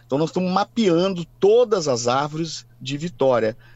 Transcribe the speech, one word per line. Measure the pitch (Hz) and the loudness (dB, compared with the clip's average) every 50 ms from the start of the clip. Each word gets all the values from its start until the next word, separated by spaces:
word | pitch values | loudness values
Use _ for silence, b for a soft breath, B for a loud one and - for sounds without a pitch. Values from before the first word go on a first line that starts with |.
| B | B
Então | - 131 143 | -4 -2 -2
nós | 160 156 | -2 -2
estamos | - 190 185 180 | -2 -2 -2 0
mapeando | 185 190 208 - - 240 220 185 165 165 185 196 190 170 165 - - - | 0 0 -2 -2 -2 0 2 2 2 2 2 0 -2 -4 -8 -12 -4 0
todas | - 202 220 240 247 214 214 190 151 147 | 2 4 4 4 4 2 0 -2 -2 -2
as | 127 113 117 | -2 -2 0
árvores | 120 123 135 147 147 151 156 170 160 - - - _ _ - | 0 0 0 -2 -4 -4 -6 -8 -8 -10 -12 -16 _ _ -14
de | - 131 143 143 | -10 -8 -8 -6
Vitória, | 160 175 - - 139 131 123 117 110 110 113 b b b b | -8 -8 -4 0 2 2 2 2 2 0 -2 b b b b